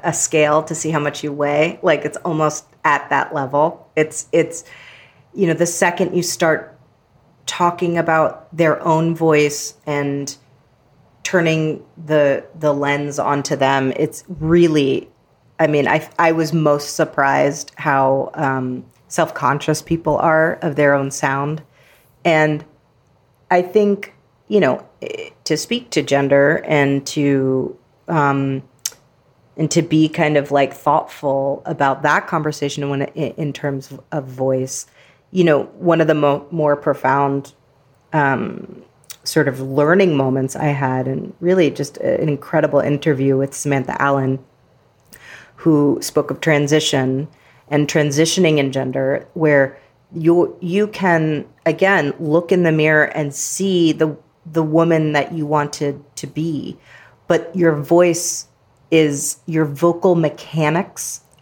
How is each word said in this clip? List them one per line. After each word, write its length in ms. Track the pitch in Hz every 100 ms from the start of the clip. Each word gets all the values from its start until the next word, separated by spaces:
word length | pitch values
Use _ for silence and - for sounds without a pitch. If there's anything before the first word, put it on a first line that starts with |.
a 80 | 170
scale 500 | 160 - 160 147 151
to 100 | 156
see 160 | 160 156
how 100 | 160
much 240 | 147 143
you 80 | 151
weigh. 480 | 143 143 147 160 -
Like, 220 | 180 151
it's 140 | 151 -
almost 480 | 175 156 151 - - _
at 240 | 160 139 -
that 260 | 143 -
level. 560 | 156 131 143 156 - - -
It's, 320 | 156 - -
it's, 320 | 175 147 - - - - - - _ _
you 140 | - 175
know, 80 |
the 120 | 156 170
second 480 | - 185 175 185
you 80 | 175
start 520 | 170 - 165 - - - _ _ _ _ _ _ -
talking 500 | - 175 175 175 170
about 580 | 165 160 151 - -
their 240 | 160 165 151 175
own 280 | 160 165
voice 580 | 160 160 151 147 143 - - -
and 500 | 147 143 143 139 - _ _ _ _ _ _ _ _
turning 600 | - 185 165 160 156 156 - -
the, 480 | 156 151 143 135 -
the 200 | 165 151
lens 440 | 143 143 143 147 143
onto 380 | 110 143 139 135
them, 340 | 135 139 131 -
it's 260 | 156 - -
really, 800 | 160 156 175 170 151 139 135 - _ _ _ _ -
I 80 | 156
mean, 220 | 151 139
I, 180 | 156 - -
I 140 | 165
was 200 | 165 156
most 420 | 160 151 143 143
surprised 760 | - 147 - 139 139 143 139 - -
how, 540 | 160 139 135 135 -
um, 500 | - 139 131 127 127 - _ _
self-conscious 720 | - 156 - 127 143 - 151
people 380 | - 165 165 147
are 380 | 165 160 160 -
of 200 | 170 143
their 160 | 143
own 180 | 139 139
sound. 520 | - 143 135 143 156 - _ _ _ _ _
And 400 | 180 156 156 151 - _ _ _ _ _ _ _ -
I 120 | 180
think, 500 | 180 214 208 202 - _ _ _ -
you 120 | 208
know, 260 | 143 - - _
eh, 300 | - - - -
to 120 | - 151
speak 320 | - 240 240
to 100 | -
gender 600 | 135 139 139 139 143 165 -
and 400 | 151 139 139 139
to, 720 | - 143 139 131 131 131 - _ _ -
um, 540 | 165 143 139 139 135 135 _ - - _ _ _ _ _ -
and 140 | 160
to 100 | 170
be 300 | 165 156 156
kind 260 | 165 151 151
of, 140 | 139
like, 240 | 143 139
thoughtful 880 | - - 151 - - 143 135 139 139
about 380 | - 160 139 135
that 240 | 147 165 -
conversation 640 | 165 151 147 143 143 143
when, 140 | 139 143
in, 180 | - 143
in 200 | - 143
terms 360 | 135 143 139 131 135 -
of 140 | 160 131
voice, 580 | 127 131 131 131 - - _ _ _ _
you 140 | 185
know, 200 | 170 143 - -
one 240 | 175 160
of 60 | 160
the 80 |
mo-, 320 | 156 147 143 -
more 240 | 165 151
profound, 800 | 143 151 135 131 139 139 139 135 _ _ _ _ _ _
um, 680 | 160 139 131 - - - - - _ - -
sort 220 | - 156 151
of 140 | 127
learning 560 | 135 135 147 185 190 143
moments 400 | 135 131 135 -
I 120 | 151
had, 380 | 143 135 131 131
and 280 | 135 - -
really 300 | 170 185 151
just 280 | - 143 -
a, 200 | 135 135
an 120 | 156
incredible 500 | 139 - 160 151 139
interview 560 | - 143 160 135 135 135
with 160 | 139
Samantha 480 | - 147 139 127 -
Allen, 420 | 139 139 131 135 - _ _ _ _ _ _ - - - - -
who 420 | 165 151 143 135
spoke 300 | - - 147
of 100 | 143
transition 880 | - 147 147 151 - 143 131 131 151 _ _ _ -
and 200 | 147 147
transitioning 680 | 165 147 139 160 - 170 151
in 160 | 135
gender, 560 | 135 131 131 135 139 -
where 440 | - 156 143 131 - _ _ _
you, 420 | 165 160 175 - -
you 240 | 175 190 208
can, 600 | - 185 165 156 151 - _ -
again, 480 | 160 190 196 143 -
look 320 | 160 160 175
in 120 | 185
the 100 | 170
mirror 360 | 156 156 156 151
and 260 | - 147
see 580 | 139 - - 196 180 165
the, 240 | 151 160 147 _ _ 165
the 160 | 160
woman 500 | 156 160 165 160 156
that 200 | 147 139
you 120 | 165
wanted 580 | 147 151 147 - 143 143 - -
to 100 | 139
be, 480 | 151 165 147 - - _ - - _ -
but 280 | 165 -
your 220 | 190 170 147
voice 720 | 143 170 175 165 - - - _ _ _ _
is 500 | 165 151 143 - -
your 220 | - 160 151
vocal 480 | 143 170 170 185
mechanics 1080 | 170 156 - - 156 151 165 196 - - - _ -